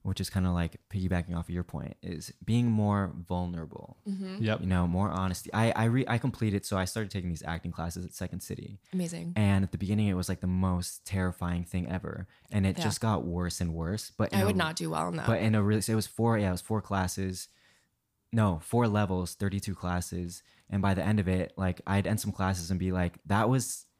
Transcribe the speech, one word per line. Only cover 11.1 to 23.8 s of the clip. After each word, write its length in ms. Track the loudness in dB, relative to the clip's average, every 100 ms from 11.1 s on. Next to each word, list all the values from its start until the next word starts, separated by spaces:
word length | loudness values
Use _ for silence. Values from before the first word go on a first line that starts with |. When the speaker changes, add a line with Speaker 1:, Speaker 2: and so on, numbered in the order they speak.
| -2 -2 -2 -2 -2
Speaker 1:
thing 240 | -2 -4 -2
ever. 380 | -4 -6 -8 -10 _ _
And 120 | 2
it 140 | 2 2
Speaker 2:
Yeah. 60 |
Speaker 1:
just 160 | 0 0
got 240 | 0 0
worse 360 | 0 -2 -2 -2
and 140 | -4
worse. 380 | -2 -2 -4 -6 -4
But 160 | 0
Speaker 2:
I 80 | 2
Speaker 1:
in 40 | 2
Speaker 2:
would 80 |
Speaker 1:
a, 40 | 2
Speaker 2:
not 180 | 0 -2
do 140 | -4
well 180 | -2 -2
in 80 | -2
that. 100 | 0
Speaker 1:
but 140 | 2
in 160 | 4 4
a 60 |
really, 180 | 4 2
so 120 | 2
it 40 | -2
was 100 | -2
four, 320 | 0 2 2
yeah, 120 | 2
it 20 |
was 80 | -2
four 200 | -2 -4
classes. 680 | 0 -2 -2 -2 -4 -4 -12 _ _ _ _ _ _ _ _
No, 280 | 2 4 2
four 240 | 0 2 4
levels, 480 | 4 2 0 -2
thirty-two 400 | -2 -2 0 -4
classes. 680 | -4 -2 -2 -2 -6 -6 -10 _ _ _
And 120 | 2
by 120 | 2
the 80 | 2
end 160 | 4 2
of 60 | 4
it, 240 | 2 0 0
like, 240 | -2 -2 0
I'd 200 | 2 2
end 140 | 0
some 120 | -2
classes 380 | 0 0 0 -2
and 80 | 0
be 140 | 0
like, 260 | 2 0 -2 0
"That 220 | 2 4
was 380 | 2 0 -8